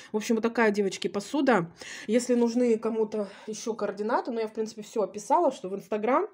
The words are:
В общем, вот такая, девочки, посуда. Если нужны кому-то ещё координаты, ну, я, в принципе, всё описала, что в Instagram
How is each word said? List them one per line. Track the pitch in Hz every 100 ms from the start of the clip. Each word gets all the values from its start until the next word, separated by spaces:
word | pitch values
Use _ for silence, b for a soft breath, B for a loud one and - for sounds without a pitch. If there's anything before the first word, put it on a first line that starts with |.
| B
В | 214
общем, | 214
вот | 220
такая, | 226 233 220
девочки, | 208 190 - -
посуда. | 202 - 294 262 214 170 - B B B
Если | 240 240
нужны | 240 233 240 247 226
кому-то | 226 226 214 214 196 B B
ещё | 214 233
координаты, | 226 202 196 208 254 240
ну, | 233
я, | 214
в |
принципе, | 220 220 220
всё | 208 226
описала, | 190 214 - 311 320
что | 254 185
в | 196
Instagram | - 214 220 294 415